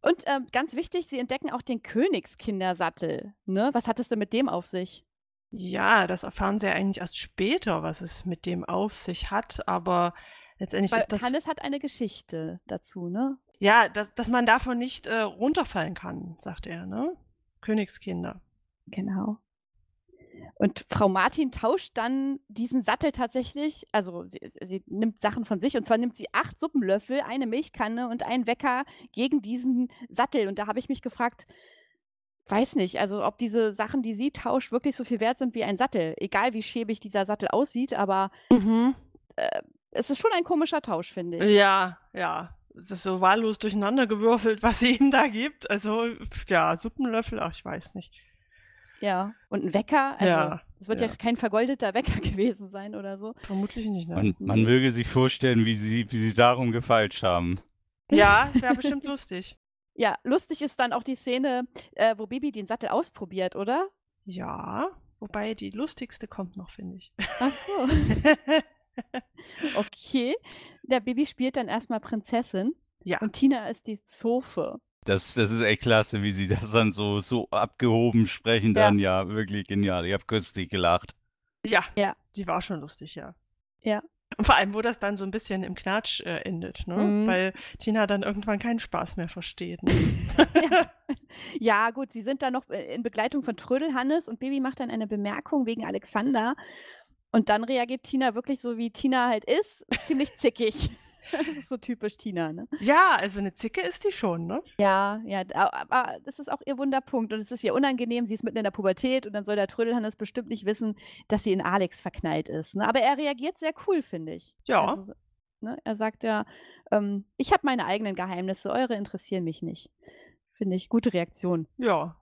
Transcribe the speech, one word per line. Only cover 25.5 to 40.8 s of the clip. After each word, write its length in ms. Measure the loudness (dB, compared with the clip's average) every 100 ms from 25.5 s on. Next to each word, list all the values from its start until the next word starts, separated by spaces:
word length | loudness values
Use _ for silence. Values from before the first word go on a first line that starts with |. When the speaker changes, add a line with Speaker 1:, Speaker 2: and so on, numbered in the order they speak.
| -2
Speaker 1:
sich, 160 | 0 -2
und 80 | 0
zwar 120 | 0
nimmt 160 | 0 -6
sie 100 | -4
acht 260 | -2 -2 -4
Suppenlöffel, 640 | -2 0 2 0 0 -4
eine 260 | -4 -4 -4
Milchkanne 600 | -4 -6 -4 -4 -2 -4
und 140 | -6
einen 220 | -2 -2 0
Wecker 380 | 0 0 -2 -4 -12 -16
gegen 300 | -2 2 2
diesen 460 | 0 -4 0 0 0 -4 -12
Sattel. 400 | -2 0 2 0
Und 100 | -2
da 80 | -4
hab 100 | -4
ich 120 | -4
mich 140 | -6
gefragt, 440 | -6 -4 -4 -4 -20 -20 -20 _ _ _ _ _ _ _ _
weiß 260 | 0 2 0
nicht, 220 | 0 0
also 260 | -2 0
ob 140 | -2 -2
diese 360 | -2 2 0
Sachen, 280 | 0 -2 -2
die 120 | -4
sie 160 | -2 -4
tauscht, 400 | -4 -2 0 0
wirklich 240 | -2 -2 -4
so 80 |
viel 160 | -4 0
wert 180 | 0 0
sind 160 | -2
wie 100 | -2
ein 120 | -2 0
Sattel, 380 | 0 0 -2 -4
egal 340 | -2 0 0
wie 80 | -2
schäbig 360 | -6 -6 -4 -6
dieser 240 | -4 -2
Sattel 240 | 0 -2 0
aussieht, 460 | 2 0 -2 -2
aber 360 | 0 2 2 0 -4 _
Speaker 2:
Mhm. 440 | 6 6 4 4 2 -8 -20 _ -2
Speaker 1:
äh, 260 | -2 -2 -8 _ _
es 180 | -4 -2
ist 100 | 2
schon 120 | 2
ein 100 | 2
komischer 360 | 2 2 2 0